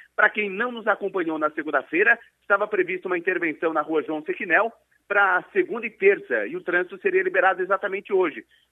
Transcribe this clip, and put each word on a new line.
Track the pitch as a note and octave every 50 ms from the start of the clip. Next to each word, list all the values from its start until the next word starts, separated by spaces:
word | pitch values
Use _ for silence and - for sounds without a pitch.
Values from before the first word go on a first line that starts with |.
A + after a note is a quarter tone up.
| - _ -
Pra | - G#3+ G#3
quem | - A3 G#3+ G3+
não | F#3 G3 A#3 B3 A#3+
nos | A#3 G3+
acompanhou | A3 G3 - G3 F#3+ F3+ F#3+ E3+ E3 D#3+ D#3
na | D#3 D3+
segunda-feira, | D3+ - D3 D3+ D3 C#3 B2+ - - E3 G#3+ A#3 A#3 A3+ - _ _ _
estava | _ - G#3 G3 G#3
prevista | G#3 G#3+ F#3+ F#3 D#3+ F#3 F#3 -
uma | F#3+ F3+ F3
intervenção | E3+ F#3 F#3 F3 E3+ D#3+ D3 - - E3 E3
na | D#3+ D3
Rua | D3+ D#3+ D#3 -
João | - D#3+ D#3 -
Sequinel | - F3+ - G#3 F#3 D#3+ F3 G#3 A3+ - _ _ _ _ _ _
pra | - G3+ G3+ G3+ F#3+ F3+ F3+ - - -
segunda | G3+ F3+ - F3+ A#3 A3
e | A3+
terça, | - - F#3+ G3 G3+ - G3+ - B2+ A2+ G#2 A2
e | D3+
o | F3+
trânsito | E3+ F3+ E3+ F3 F3+ F3 G3 F#3
seria | - - F3+ F#3+ F#3
liberado | F#3 F3+ F#3+ F3+ F#3+ F#3 F3 F#3
exatamente | F3 G3 F#3+ - G3+ F#3+ G3+ G3 - G#3
hoje. | F#3 F#3 D#3+ C3+ A2 - _ _ _ _ _